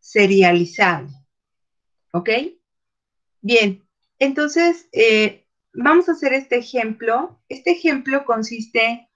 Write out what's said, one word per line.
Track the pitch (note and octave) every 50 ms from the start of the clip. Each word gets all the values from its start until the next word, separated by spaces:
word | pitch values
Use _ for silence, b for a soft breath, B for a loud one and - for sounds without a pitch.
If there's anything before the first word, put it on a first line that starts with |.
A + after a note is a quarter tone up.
serializable. | _ - - G#3+ G3+ F#3+ G3 G3 F#3+ F3+ F3 F3 F3 E3+ - - G#3 F#3 E3+ D3 C3+ C#3+ - - _ _ _ _ _ _ _ _ _ _ _ _ _ _ _ _ _ _ -
¿Ok? | E3+ F3+ - A3 A#3+ C#4+ F4+ - _ _ _ _ _ _ _ _ _ _ _ _ _ _ _ _ _
Bien, | - G3+ A#3+ A3+ G#3+ G3+ F#3+ F#3+ _ _ _ _ _ _ _ _
entonces, | C4+ C#4 C4+ D4 D4+ D4 D4 E4 E4+ E4+ E4+ E4+ - _ -
eh, | - A3 A3+ A3 G#3+ G#3+ G#3 G#3 - _ _ _ _ _ _ _
vamos | - A#3+ C#4+ D#4 F4 F4 -
a | E4
hacer | D#4+ - C4+ B3+
este | C4+ C4+ _ A#3+
ejemplo. | B3 A#3 - - B3 A3+ A3 A3 - A3+ A3+ A3+ B3 D4+ F#4+ - _ _ _
Este | - - _ F4
ejemplo | F4 F4 - E4 C#4+ C4+ B3+ C4+ C4+ C#4 C#4
consiste | A#3+ A#3 A3 A3 A3 A#3 A3+ A3 - _ A#3+ A3+ A#3 A#3 A#3+ _ _ _